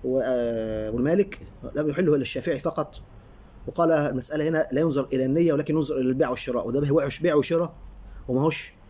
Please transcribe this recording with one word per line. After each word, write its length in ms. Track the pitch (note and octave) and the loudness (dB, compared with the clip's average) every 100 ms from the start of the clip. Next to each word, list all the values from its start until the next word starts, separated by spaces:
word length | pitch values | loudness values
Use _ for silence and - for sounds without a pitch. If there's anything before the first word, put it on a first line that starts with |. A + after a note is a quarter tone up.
و-، 140 | B2+ C3 B2 B2+ A#2 A2+ A2 A2 G#2+ | 0 0 2 0 0 -2 -4 -4 -4
والمالك، 480 | A#2+ C#3 F#3 G3 - - - - - | -2 2 2 2 -4 -18 -14 -8 -4
لم 140 | D3+ | -2
يحله 260 | D3+ F3+ D3 | 2 2 2
إلا 60 | |
الشافعي 380 | B2 - E3+ C#3 | 0 -4 -4 -2
فقط، 420 | E3 - D3 - - - - - - - - | -2 -4 -6 -8 -20 -20 -20 -20 -20 -14 -8
وقال: 240 | - E3 | 0 4
"المسألة 560 | D#3 D3 B2+ - D3+ D3+ | 4 2 -2 -4 -2 0
هنا 200 | D#3+ D#3 | 0 0
لا 100 | C3 | 2
ينظر 240 | E3 C#3 C3 | 2 0 0
إلى 120 | C3 C3 | 0 2
النية، 280 | D3+ E3+ | 4 4
ولكن 220 | C#3+ D3+ D#3 | 2 0 0
ينظر 220 | C#3+ C3+ | 0 0
إلى 120 | B2+ | 0
البيع 200 | C3 C#3 | 2 0
والشراء"، 380 | B2 - A#2+ G#2 | 0 -2 -2 0
وده 220 | C3 D3 | 0 2
هو 180 | D#3 C#3 - | 2 2 0
بيع 140 | E3+ D3 | 2 2
وشراء 380 | C3 E3 E3+ - - - - - - | 2 0 0 -6 -18 -18 -18 -14 -2
وما 140 | C3 | 2
هوش 320 | D#3 D3 - - | 2 0 -8 -16